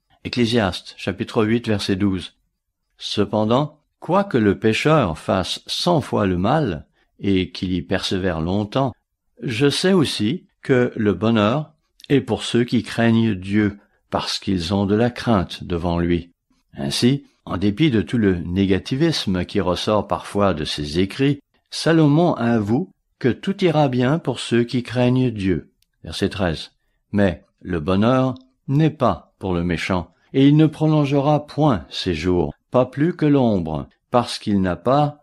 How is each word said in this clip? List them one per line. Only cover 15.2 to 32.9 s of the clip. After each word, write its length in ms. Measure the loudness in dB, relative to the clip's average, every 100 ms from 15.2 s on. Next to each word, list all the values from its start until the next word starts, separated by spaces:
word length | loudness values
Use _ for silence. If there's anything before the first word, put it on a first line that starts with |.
| -2 0 -2 -8
devant 340 | -6 -4 -2 0
lui. » 340 | 0 -2 -4 _ _ _ _ -10
Ainsi, 480 | -6 0 2 0 -4 _ -10
en 100 | -4
dépit 340 | -2 0 2
de 120 | 2
tout 160 | 0 0
le 180 | 2 0
négativisme 1080 | -2 0 2 0 -2 -2 0 -2 -2 -4
qui 160 | -2 -2
ressort 460 | -2 -2 0 0 0
parfois 480 | -6 -4 0 0
de 100 | 0
ses 360 | -6 -6 -4 -2
écrits, 400 | -2 0 0 -2 _ _ _
Salomon 640 | -6 0 4 4 4 2
avoue 580 | 0 0 0 0 -2 -2 _ _ -4
que 100 | -2
tout 360 | -2 -4 -2
ira 240 | 0 2 2
bien 300 | 2 0 0
pour 200 | -2 -6
ceux 260 | 0 0
qui 180 | 0 -2
craignent 480 | -4 0 2 2 0
Dieu. 420 | 0 -2 -2 -4 _ _ _
Verset 240 | -12 -4 -4
treize. 440 | 0 -2 -2 -10 _ _ _ _
Mais 320 | 0 0 0 _ _
le 200 | -8 -4
bonheur 540 | 0 2 2 2 0 -4 _ _ -4
n'est 220 | 0 0
pas 440 | 0 0 -2 -8 _
pour 160 | -4
le 100 | -2
méchant, 480 | 0 -2 -2 -4 -4 _ _
et 140 | 2 6
il 100 | 6
ne 100 | 4
prolongera 800 | 2 0 2 2 0 2 0 -2
point 400 | 0 2 0 -4
ses 240 | -6 -4
jours, 400 | -2 0 0 0 -6 _
pas 160 | 0
plus 300 | 0